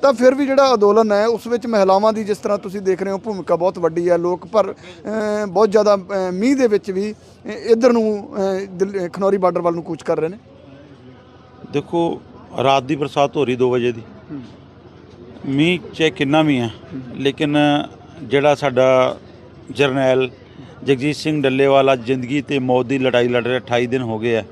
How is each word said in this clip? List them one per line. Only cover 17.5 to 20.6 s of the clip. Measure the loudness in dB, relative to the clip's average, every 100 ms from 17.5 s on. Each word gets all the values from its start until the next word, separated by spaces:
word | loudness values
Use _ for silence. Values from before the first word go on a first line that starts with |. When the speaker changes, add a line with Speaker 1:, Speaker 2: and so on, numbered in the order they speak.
| 2 2 0 -4 -14 -20 -18
Speaker 2:
ਜਿਹੜਾ | -2 2 2 2
ਸਾਡਾ | 0 2 4 4 2 -2 -14 -20 -20 -20 -16
ਜਰਨੈਲ | -2 0 2 2 2 0 -6 -20 -20